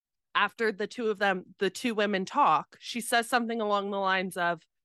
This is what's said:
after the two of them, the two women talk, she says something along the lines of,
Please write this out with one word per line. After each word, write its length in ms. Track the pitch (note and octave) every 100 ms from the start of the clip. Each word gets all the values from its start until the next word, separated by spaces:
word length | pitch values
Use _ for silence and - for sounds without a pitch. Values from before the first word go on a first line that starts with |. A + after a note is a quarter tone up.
| _ _ _
after 380 | F3 G3+ - A3
the 160 | G3 G#3
two 220 | - A3
of 80 | G3
them, 360 | G3+ F#3+ - -
the 100 | F#3+
two 240 | - B3+
women 300 | G#3+ G#3 F#3+
talk, 540 | F#3+ C#4+ B3 D3+ - -
she 220 | - A#3
says 260 | A3 A#3+ A#3
something 320 | B3 A#3 A#3
along 320 | G#3 G3+ G3+
the 80 | G3+
lines 380 | F#3+ F#3+ F#3 F#3
of, 240 | F3 E3 _ _